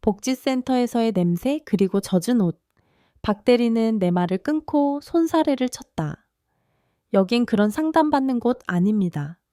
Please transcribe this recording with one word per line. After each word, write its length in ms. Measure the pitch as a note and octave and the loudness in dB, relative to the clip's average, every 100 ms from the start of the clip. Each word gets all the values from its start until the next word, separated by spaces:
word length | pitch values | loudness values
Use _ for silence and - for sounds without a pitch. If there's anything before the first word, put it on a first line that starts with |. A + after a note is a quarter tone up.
복지센터에서의 1080 | - G3 - C4 - C4 B3+ B3+ A#3+ A#3+ A3+ | -2 -4 -4 -4 -2 -4 -2 0 0 0 -2
냄새 480 | F#3 F3 F3 C4 D4+ - | 0 0 0 -2 -6 -4
그리고 340 | F#3 F#3+ G3 | 0 0 0
젖은 420 | - F3+ E3+ A#3+ | 0 -2 0 0
옷. 200 | F3+ - _ _ _ _ _ _ | 0 -2 _ _ _ _ _ _
박 240 | - G#3 - | -4 -2 2
대리는 540 | A#3+ A#3+ A3+ A3+ A3 | 4 4 0 0 0
내 120 | F3+ | 0
말을 280 | F3+ F3 F#3 | 0 0 -2
끊고 600 | - D#4 - D4 C#4+ C#4+ | -2 -4 -2 0 0 -2
손사래를 680 | - E4+ E4 E4 D#4 C4+ B3+ | -2 0 0 0 0 0 -2
쳤다. 580 | - - - D#3 - _ _ _ _ _ _ _ _ _ | -6 -12 -6 -6 -8 _ _ _ _ _ _ _ _ _
"여긴 320 | G3+ F#3+ A#3 A#3+ | 0 2 0 0
그런 240 | G3+ G#3 | 2 2
상담받는 680 | G#3+ D#4 D#4+ D#4 D4 C4 A#3+ | 0 0 2 2 2 0 0
곳 200 | A#3+ B3 - | -2 -2 -2
아닙니다. 720 | F3+ F#3+ G#3+ F3+ D3+ D3 E3+ _ | 0 2 2 -2 -4 -10 -12 _